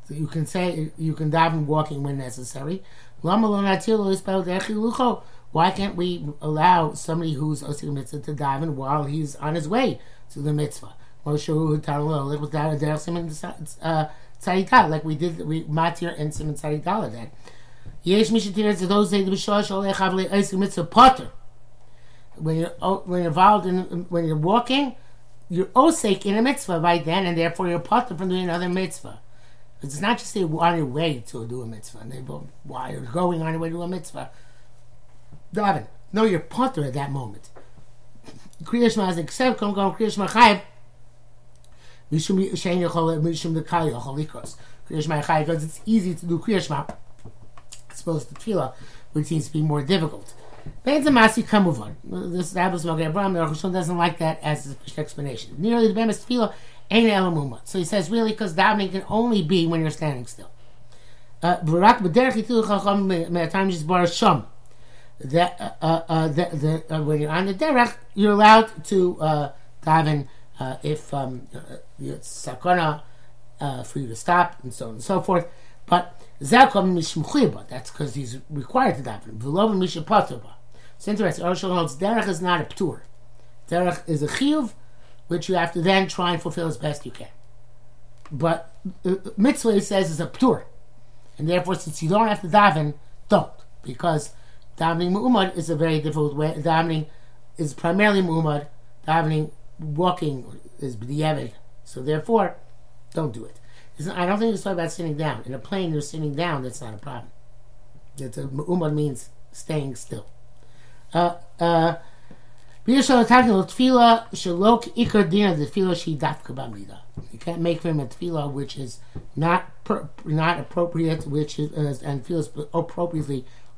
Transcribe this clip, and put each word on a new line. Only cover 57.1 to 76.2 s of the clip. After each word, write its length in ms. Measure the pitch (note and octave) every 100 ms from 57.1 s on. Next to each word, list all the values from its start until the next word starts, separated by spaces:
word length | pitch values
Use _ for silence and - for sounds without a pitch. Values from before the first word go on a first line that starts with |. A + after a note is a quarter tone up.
Elam 220 | G3 F#3
Umot. 280 | D#3+ C#3 A2+
So 160 | - F#3+
he 40 |
says, 280 | E3 G#3 D#3
really, 200 | A#3 A3
'cause 200 | G#3+ G3+
davening 380 | D#3+ G3+ G#3 F#3+
can 120 | F#3+ -
only 320 | G#3 A#3+ G#3
be 240 | D3+ F#3 E3
when 160 | E3
you're 80 | D#3
standing 380 | - D#3 B2+ B2
still. 240 | - - - - - - - - - - -
Uh, 140 | E3+ F3
Barak 340 | D#3 E3+ G#3 A#3
B'derech 320 | F3+ A3+ C4
Yitul 340 | G#3+ - A3+ G#3+
Chacham 400 | G3+ F#3+ G3+ F#3+
Me, 180 | E3+ E3+
Me'atam 460 | F3 D#3+ F#3+ F#3+
Shizbar 420 | E3+ D3+ F3+ E3+
Sham. 320 | - G#3+ C#3+ - - - - - - - -
That, 400 | C#3 E3 F3+ -
uh, 240 | - -
uh, 180 | D#3+ B3+ -
uh, 200 | D#3+ D#3+
the, 560 | D3 F3 D#3 D3+ D#3+ -
the, 80 | D#3
uh, 60 |
when 200 | D3 D3+
you're 100 | D3+
on 160 | E3 G3
the 80 | F#3+
derech, 400 | D#4 B3+ A3+ - -
you're 200 | G3 G#3
allowed 520 | G#3 G#3+ A3 A3 - -
to, 340 | F#3+ F3+ E3+
uh, 320 | D#3 D3+ C#3 - - -
daven, 460 | D#3+ D#3+ D3+ D3 C#3 - - -
uh, 160 | C3 C3
if, 280 | D3 D3+ -
um, 360 | C#3 C3 B2 - C#3
uh, 220 | - - - -
it's 460 | C#3 - - - -
sakana, 560 | - F3+ F3+ D#3 D3+ - - - - - -
uh, 220 | C#3+ B2+
for 160 | A#2 -
you 100 | B2
to 60 | A2+
stop, 420 | - F3 - -
and 100 | B2+
so 180 | - A2+
on 40 |
and 100 | A2+
so 180 | - F#3
forth. 260 | - F3 E3+ - - - -
But 280 | A#3 - -